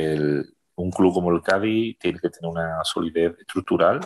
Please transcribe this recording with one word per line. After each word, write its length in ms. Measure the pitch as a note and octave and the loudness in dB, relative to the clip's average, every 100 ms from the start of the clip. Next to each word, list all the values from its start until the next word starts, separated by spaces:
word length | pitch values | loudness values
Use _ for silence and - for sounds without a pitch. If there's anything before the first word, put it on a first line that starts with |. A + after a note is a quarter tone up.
| D#2+ | 0
el, 380 | D2+ D2 C#2+ - _ _ | 0 0 0 -4 _ _
un 160 | - F2+ | -8 -6
club 240 | - F#2 | 4 4
como 160 | F2+ F2 | 4 2
el 120 | E2 | 0
Cádiz 540 | - G2 A2 A2 A2+ - | 2 0 2 0 -2 -4
tiene 180 | F2+ E2 | -4 -2
que 100 | F2 | -6
tener 220 | - E2+ | -6 -8
una 320 | E2 E2 D#2+ | -4 -4 -4
solidez 520 | D#2 E2+ E2 E2 E2+ - | -4 -2 -2 0 0 -2
estructural, 640 | - - - F#2+ E2+ C3 | -6 -6 0 2 4 2